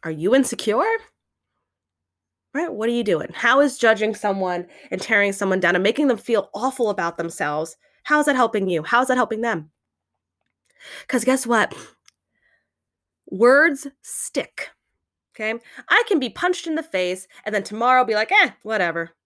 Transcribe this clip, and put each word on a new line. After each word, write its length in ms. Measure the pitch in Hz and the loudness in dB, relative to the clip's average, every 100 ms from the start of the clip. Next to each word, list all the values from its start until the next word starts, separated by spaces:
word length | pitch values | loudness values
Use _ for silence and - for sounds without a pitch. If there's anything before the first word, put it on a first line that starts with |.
Are 80 | 165 | -8
you 240 | 156 170 | -2 2
insecure? 480 | 262 262 - - 214 403 453 - _ _ _ _ _ _ _ _ _ _ _ _ _ _ | 4 2 -2 -2 0 0 -2 -6 _ _ _ _ _ _ _ _ _ _ _ _ _ _
Right? 200 | 269 339 | -6 -6
What 160 | 214 226 | -2 -2
are 40 | |
you 120 | 240 | 0
doing? 260 | 208 160 - | 0 -2 -2
How 260 | - 233 262 | -2 2 4
is 180 | 285 - | 4 4
judging 360 | 233 208 214 | 4 4 0
someone 520 | 208 208 196 185 180 180 - - | -2 -4 -2 -2 -4 -8 -18 -10
and 100 | 185 | -10
tearing 320 | - 220 202 | 0 2 2
someone 280 | 196 196 190 | 0 -2 0
down 160 | 175 175 | 2 2
and 60 | |
making 260 | 196 233 294 | 2 2 0
them 80 | 220 | 0
feel 340 | - 220 196 | 0 -2 -2
awful 340 | 208 247 254 220 | -4 -4 -2 -2
about 280 | 202 175 170 | -2 -4 -4
themselves, 600 | 170 - 151 147 165 - _ _ | -8 -4 -4 -4 -6 -12 _ _
how 140 | - 302 | 0 2
is 80 | 294 | 2
that 100 | 262 | 2
helping 320 | 226 220 190 | 0 0 -2
you? 140 | 170 | -2
How 200 | 156 240 | 0 0
is 60 | 254 | 2
that 80 | 254 | 0
helping 240 | 240 220 | 0 -2
them? 280 | 233 190 156 _ _ _ _ _ _ _ _ _ _ _ - - - | -4 -4 -8 _ _ _ _ _ _ _ _ _ _ _ -20 -20 -4
'Cause 180 | 254 | -2
guess 220 | - 262 233 | 0 0 2
what? 280 | 226 196 - - _ _ _ _ _ _ _ _ _ _ _ _ _ - | 0 0 -4 -20 _ _ _ _ _ _ _ _ _ _ _ _ _ -12
Words 600 | 185 233 277 320 277 277 _ | 2 6 6 4 0 -10 _
stick, 680 | - - - - - - - _ _ _ _ _ _ | -14 -10 -6 -6 -8 -12 -14 _ _ _ _ _ _
okay? 240 | - 220 233 - - - | -10 -8 -8 -12 -20 2
I 160 | 381 480 | 2 4
can 120 | 359 | 0
be 120 | 240 | 0
punched 360 | - 349 349 339 | -2 -2 -2 -2
in 100 | 311 | -6
the 60 | |
face 440 | 320 185 180 185 - - | -4 -2 -2 -4 -10 -12
and 100 | - | -6
then 80 | 208 | -4
tomorrow 420 | 196 214 240 254 | -4 -2 2 4
be 100 | 247 | 4
like, 160 | 214 220 | 0 2
"Eh, 220 | 415 302 - | 2 2 -2
whatever." 540 | 208 220 175 165 170 _ | -6 -2 -2 -2 -8 _